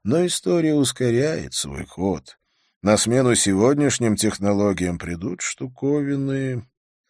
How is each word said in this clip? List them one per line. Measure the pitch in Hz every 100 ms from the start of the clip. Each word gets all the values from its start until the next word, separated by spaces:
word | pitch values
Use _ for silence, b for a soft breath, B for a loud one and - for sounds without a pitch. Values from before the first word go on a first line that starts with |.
Но | 101 156 180
история | - 180 175 156
ускоряет | 151 127 - 123 117 151 160 65
свой | - 71 69 -
ход. | - 95 80 - - _ _ _ _
На | 98 107
смену | 110 127 127 110
сегодняшним | 101 95 120 147 143 - 113 101
технологиям | 107 - 101 101 101 87 90 85
придут | 80 85 95 90
штуковины, | - - 131 127 139 147 139 139 139 135 131 123 - _ _ _